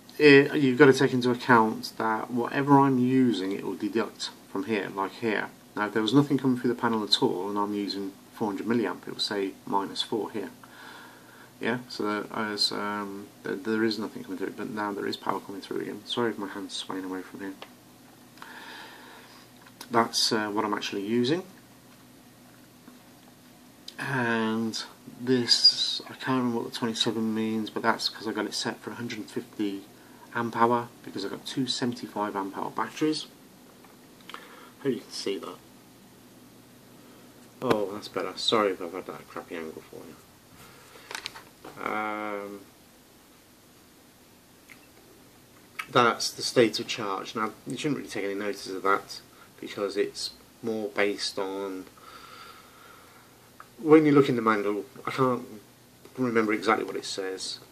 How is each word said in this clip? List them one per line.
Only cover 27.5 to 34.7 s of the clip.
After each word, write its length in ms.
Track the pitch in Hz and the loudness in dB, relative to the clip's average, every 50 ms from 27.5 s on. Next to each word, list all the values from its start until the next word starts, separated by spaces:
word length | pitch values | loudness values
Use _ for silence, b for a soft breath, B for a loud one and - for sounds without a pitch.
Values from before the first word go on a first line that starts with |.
| 110 110 107 104 | 0 -2 -2 -4
but 120 | - 107 | -4 0
that's 280 | 101 113 107 107 - - | 0 0 0 0 -2 -4
'cause 180 | - - 101 | -6 -4 -6
I 60 | 110 98 | -4 -2
got 120 | 107 101 | -2 -4
it 80 | - - | -2 -4
set 280 | - - 117 107 - | -4 -4 -4 -4 -6
for 80 | - 113 | -8 -10
a 40 | 107 | -10
hundred 240 | - 120 113 107 107 | -8 -8 -8 -8 -8
and 120 | 95 - | -10 -8
fifty 540 | - 123 - - - - 107 101 98 98 98 - B B B B B B B B - | -8 -8 -8 -8 -6 -4 -2 -2 -2 -6 -10 -14 B B B B B B B B -4
amp 220 | 123 117 117 117 | -4 -4 -2 4
hour, 320 | 113 117 117 120 120 120 - - - - | 4 6 6 6 2 0 -4 -12 -16 -16
because 180 | - - 107 98 | -12 -8 -8 -6
I've 80 | 95 | -6
got 140 | - - - | -8 -8 -10
two 200 | - - 143 131 | -6 -4 -2 -2
seventy-five 720 | 123 - - 131 120 120 - - 107 - 104 104 104 95 | -2 -2 -2 -2 -2 -2 -4 -8 -8 -4 -4 -4 -2 -2
amp 220 | 101 95 98 98 | -4 -4 -4 -6
hour 140 | 95 - - | -6 -6 -6
batteries. 560 | - - 110 - - - 156 156 156 - - - - - - - - - - - - - - - - - - - - - - B B B B B B B B B | -4 -4 -6 -6 -2 0 0 0 0 -2 -6 -10 -14 -20 -20 -20 -20 -20 -20 -20 -20 -20 -20 -20 -20 -20 -20 -20 -20 -20 -18 B B B B B B B B B